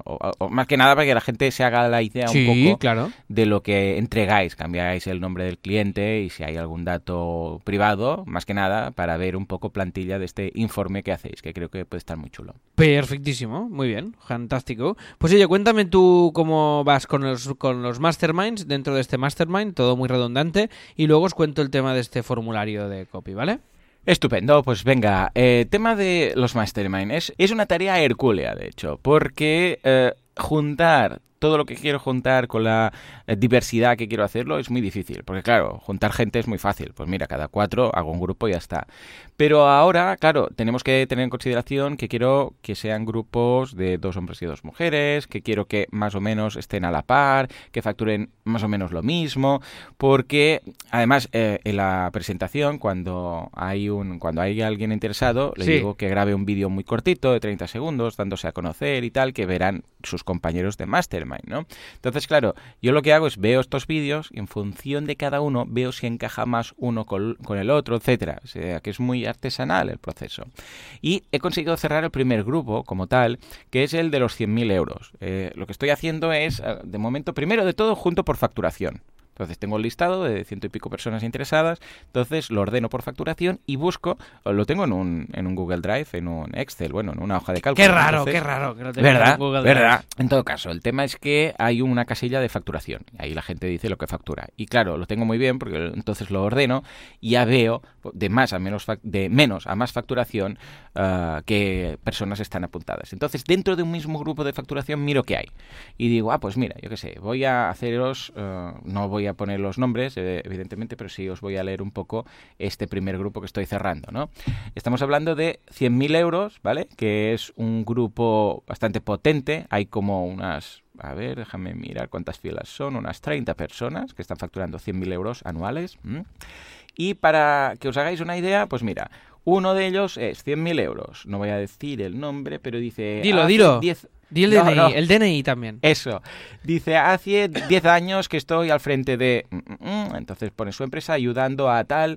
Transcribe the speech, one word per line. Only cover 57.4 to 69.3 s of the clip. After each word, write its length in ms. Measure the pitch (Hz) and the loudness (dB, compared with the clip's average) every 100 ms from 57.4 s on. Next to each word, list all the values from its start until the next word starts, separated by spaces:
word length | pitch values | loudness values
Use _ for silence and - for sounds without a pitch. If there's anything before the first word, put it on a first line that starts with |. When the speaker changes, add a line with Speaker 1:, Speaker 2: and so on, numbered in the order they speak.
| 107 98 87 | 0 -6 -8
Speaker 1:
segundos, 480 | 113 160 135 117 - | -6 -6 -2 -4 -2
dándose 320 | 98 95 82 | -6 -4 -6
a 40 | |
conocer 520 | 90 82 - 143 135 | -6 -8 -4 -2 -2
y 60 | 117 | -2
tal, 240 | 135 131 | 0 0
que 140 | 131 92 | 0 -2
verán 380 | 90 92 90 - _ | 0 0 -2 -10 _
sus 200 | - 87 | -10 -8
compañeros 540 | - 87 85 85 95 - | -4 -4 -2 -2 -2 -4
de 80 | - | -2
Mastermind, 600 | 160 - 85 69 64 - | -2 -2 -6 -8 -12 -10
¿no? 200 | 131 165 - - - | -10 -10 -18 -20 -8
Entonces, 320 | 127 135 - | -4 -4 2
claro, 260 | 151 107 - - - | 2 2 -2 -12 -4
yo 100 | 120 | 2
lo 100 | 147 | 2
que 120 | 143 | 6
hago 120 | 156 151 | 4 4
es 120 | 98 | 0
veo 220 | 107 127 | 2 2
estos 280 | - 139 - | 2 -4 -4
vídeos 420 | 156 143 151 - | -4 -2 -4 -6
y 60 | - | -10
en 80 | 101 | -8
función 580 | 104 101 - 135 143 147 | -6 -6 -8 -4 -4 -4
de 100 | 139 | -4
cada 260 | 143 143 | -2 0
uno 240 | 147 123 120 | 0 0 -2
veo 240 | 117 127 | -2 -2
si 140 | - 117 | -4 -6
encaja 380 | 117 120 - 113 | -6 -6 -4 -2
más 280 | 117 117 - | -2 -2 -4
uno 280 | 123 113 107 | -4 -2 -4
col-, 320 | 98 110 - | -4 -4 -6
con 140 | - 101 | -6 -2
el 120 | 104 | 2
otro, 240 | 147 123 117 | 2 2 -2
etcétera. 440 | - 123 78 - | 2 0 0 -8
O 40 | - | -12
sea, 320 | 87 85 82 | -10 -6 -6
que 80 | 104 | -8
es 100 | 98 | -4
muy 260 | 123 127 110 | -2 -2 -4